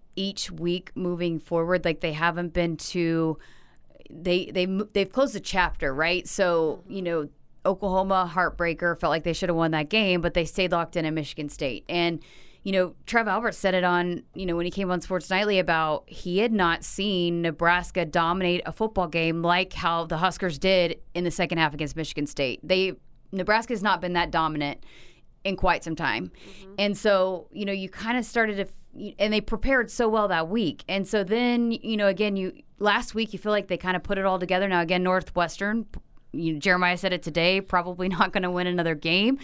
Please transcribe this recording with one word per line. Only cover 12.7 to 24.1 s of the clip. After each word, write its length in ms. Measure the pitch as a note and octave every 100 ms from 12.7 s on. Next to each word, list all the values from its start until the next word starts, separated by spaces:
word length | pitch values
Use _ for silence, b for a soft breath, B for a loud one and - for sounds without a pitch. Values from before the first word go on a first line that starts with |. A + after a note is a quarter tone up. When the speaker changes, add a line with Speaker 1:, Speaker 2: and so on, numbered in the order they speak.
Speaker 1:
know, 240 | F#3+ F3+ - -
Trev 200 | A#3 G#3+
Alberts 320 | G3 A3+ E3+
said 160 | G3
it 80 | F#3
on, 400 | F3+ F3 F3 E3+ -
you 120 | - F#3
know, 80 |
when 120 | E3+ F3
he 40 |
came 180 | F#3+ F#3+
on 80 | F3+
Sports 280 | - F#3 -
Nightly 280 | F#3+ G#3+ G3
about 460 | F3 E3 D#3 D3+ -
he 300 | - F3+ F3+
had 140 | A#3
not 320 | A3 E3+ E3
seen 580 | - - G3+ F#3 E3+ E3+
Nebraska 600 | E3+ D3+ E3+ F3+ F3 F#3
dominate 580 | E3 F3 E3 F#3 F3+ F3 -
a 60 |
football 360 | - A3 G#3 F3
game 340 | E3+ E3 E3
like 300 | E3+ F3 F#3
how 320 | - F3+ E3
the 140 | E3 D#3+
Huskers 400 | F3+ - F#3+ C#3
did 400 | F#3+ F#3+ E3+ - -
in 100 | F3
the 60 | F3
second 260 | - E3+ E3
half 160 | D#3
against 220 | D3 D3 D#3+
Michigan 300 | D#3 - D3
State. 320 | - C3+ -
They, 300 | - F#3 F#3+ - - - -
Nebraska 400 | F#3+ F#3+ G#3+ A3+
has 100 | A3
not 180 | G3+ F3+
been 120 | F3+